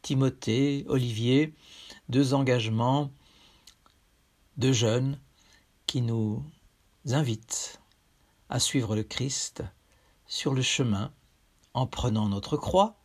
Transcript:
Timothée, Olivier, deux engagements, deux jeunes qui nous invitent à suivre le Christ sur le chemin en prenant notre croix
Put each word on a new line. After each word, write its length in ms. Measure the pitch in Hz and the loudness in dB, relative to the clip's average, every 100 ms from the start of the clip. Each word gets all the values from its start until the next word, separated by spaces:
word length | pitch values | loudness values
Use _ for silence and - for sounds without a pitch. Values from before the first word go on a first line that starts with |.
Timothée, 840 | - 135 135 135 - 113 143 139 - | -2 2 2 0 -2 2 2 0 -2
Olivier, 640 | 131 120 110 117 131 156 156 - - - - - | 0 0 -2 2 4 2 -4 -20 -20 -20 -20 -2
deux 260 | 127 139 | 2 2
engagements, 760 | 139 131 123 110 110 120 139 143 - _ _ - _ - _ _ _ _ _ _ _ _ - | 2 2 2 2 0 2 2 0 -8 _ _ -20 _ -20 _ _ _ _ _ _ _ _ 0
deux 140 | 123 | 2
jeunes 460 | 123 113 117 131 143 - _ _ - _ _ - | 4 4 2 0 -4 -12 _ _ -20 _ _ -6
qui 160 | 135 | -4
nous 420 | 117 113 107 107 147 - _ _ _ _ 143 | -2 -2 -2 -4 -10 -18 _ _ _ _ -4
invitent 720 | 131 139 110 - - - - _ _ _ _ _ _ _ | -2 -2 -4 -8 -10 -10 -14 _ _ _ _ _ _ _
à 100 | 127 | -4
suivre 340 | - 139 113 | 0 0 -2
le 80 | 107 | -2
Christ 640 | 107 - 135 139 - - 107 _ _ _ _ _ _ | -4 -6 -4 -4 -8 -8 -12 _ _ _ _ _ _
sur 260 | - 151 | -6 -2
le 100 | 131 | 0
chemin 480 | 127 - 123 101 104 - _ _ _ _ _ | 0 0 2 0 -2 -10 _ _ _ _ _
en 140 | 123 123 | -4 -4
prenant 420 | - 123 110 107 | -2 0 0 0
notre 280 | 98 - 147 | -2 -2 -4
croix 380 | 101 185 208 - | 2 2 2 0